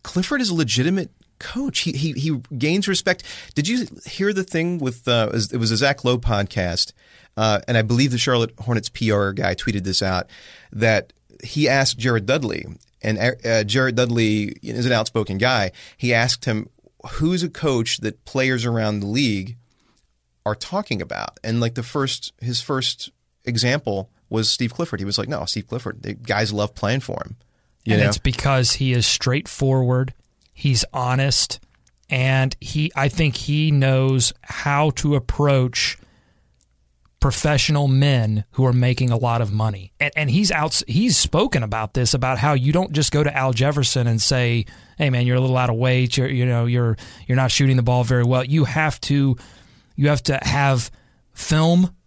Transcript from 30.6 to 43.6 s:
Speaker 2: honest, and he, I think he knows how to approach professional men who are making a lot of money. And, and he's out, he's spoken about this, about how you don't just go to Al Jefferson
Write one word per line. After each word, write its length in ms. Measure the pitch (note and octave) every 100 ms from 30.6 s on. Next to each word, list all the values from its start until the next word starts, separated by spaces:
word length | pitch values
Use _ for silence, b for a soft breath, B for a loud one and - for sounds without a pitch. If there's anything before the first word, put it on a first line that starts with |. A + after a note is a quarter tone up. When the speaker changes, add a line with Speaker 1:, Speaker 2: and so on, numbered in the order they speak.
| C#3+ A#2+ -
Speaker 2:
honest, 680 | C3+ B2 B2+ C#3 - - - - _ _ _ _
and 460 | C3 C3 C3 C3 -
he, 320 | - D3+ D#3
I 140 | - C#3
think 260 | E3 D#3
he 380 | - - D3 D#3
knows 600 | D3 C3+ C3 C3 C3+ A#2 -
how 480 | - - D3 C#3+ D#3
to 260 | - D3 D3
approach 840 | - - D3 C3+ B2+ - - - b b b b b b _ _ _ _ _ _
professional 680 | C#3 - D3+ D3 - D3 C#3
men 580 | C3 C#3+ C3 A2 G#2+ -
who 120 | -
are 80 | C3
making 380 | B2 B2 B2 B2+
a 60 | A2+
lot 240 | A#2+ A#2
of 120 | G#2+
money. 400 | G#2+ A2 G2 F#2+ _
And, 120 | D3 D#3
and 140 | D3
he's 200 | D3+ G3+
out, 320 | D#3+ D3+ - -
he's 280 | C#3 A#3+ -
spoken 460 | - D#3+ B3 D3+
about 320 | A2 A2 A2
this, 200 | C3+ A#2+
about 240 | C3+ B2+ B2
how 160 | C#3
you 180 | C#3+ C3
don't 180 | E3 F#3
just 200 | D3+ D3
go 100 | D3
to 140 | D3 C#3+
Al 160 | C3
Jefferson 560 | A2+